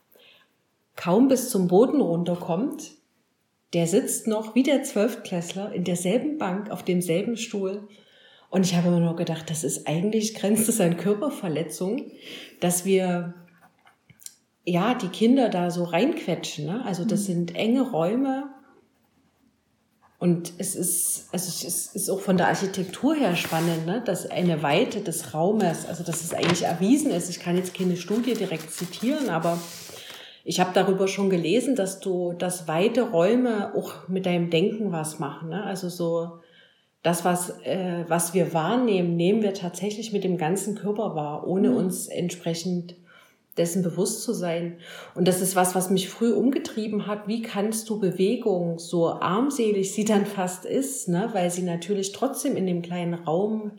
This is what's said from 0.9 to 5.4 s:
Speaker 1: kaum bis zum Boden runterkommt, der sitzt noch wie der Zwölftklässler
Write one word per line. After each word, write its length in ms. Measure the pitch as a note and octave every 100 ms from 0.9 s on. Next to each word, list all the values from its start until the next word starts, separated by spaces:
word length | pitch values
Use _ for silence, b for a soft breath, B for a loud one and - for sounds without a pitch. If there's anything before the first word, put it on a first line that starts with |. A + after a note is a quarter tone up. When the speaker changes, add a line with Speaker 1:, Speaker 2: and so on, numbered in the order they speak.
| -
Speaker 1:
kaum 320 | F3 F#3+ C4
bis 220 | B3 -
zum 180 | G3 F3
Boden 340 | F3+ C4 D4
runterkommt, 920 | F3 E3+ F3 F3 - E3+ C#4+ - - - _ _ _ _ _ _ _
der 140 | E3+ E3
sitzt 400 | G3 C4 - -
noch 260 | G#3+ A3
wie 80 | B3
der 200 | C#4 C4
Zwölftklässler 880 | - G#3 A3+ - - F3